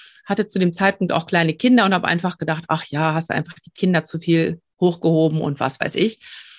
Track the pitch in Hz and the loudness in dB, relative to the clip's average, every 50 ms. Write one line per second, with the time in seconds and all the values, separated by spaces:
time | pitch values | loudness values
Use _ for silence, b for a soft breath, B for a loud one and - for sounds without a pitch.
0 | B B B B B - 196 220 208 - - 190 185 175 170 - 196 196 196 - | B B B B B -4 -2 -2 -2 -2 -2 0 0 0 0 0 0 0 0 0
1 | 190 170 - 170 165 - - 170 165 160 160 - - 254 254 240 208 196 190 175 | -2 -2 -2 -2 -2 0 0 0 2 0 0 0 2 4 4 6 4 4 2 0
2 | 175 180 170 170 - 180 170 - 165 160 160 160 165 - 160 165 - - 139 147 | 0 -2 -2 -2 -2 -4 -6 -4 -4 -4 -4 -6 -4 -4 -4 -4 -4 -6 -4 -2
3 | 160 160 156 165 165 - - - 156 - - - - - - - - 185 180 160 | -2 0 0 -2 -4 -4 -4 -4 -4 -6 -12 -20 -20 -20 -8 -2 0 0 2 0
4 | 156 - - 165 - 170 165 165 160 160 170 165 _ _ _ _ 180 180 170 170 | -2 -4 -8 -6 -2 0 2 2 2 0 -4 -6 _ _ _ _ 0 0 2 2
5 | - 165 165 160 160 160 156 160 - 147 143 - 123 131 - - - 165 - - | 0 2 2 4 2 2 0 0 -2 -2 -2 -2 -4 -4 -2 -4 -6 -4 -2 0
6 | 185 220 220 B B B B B B B B | 0 0 -2 B B B B B B B B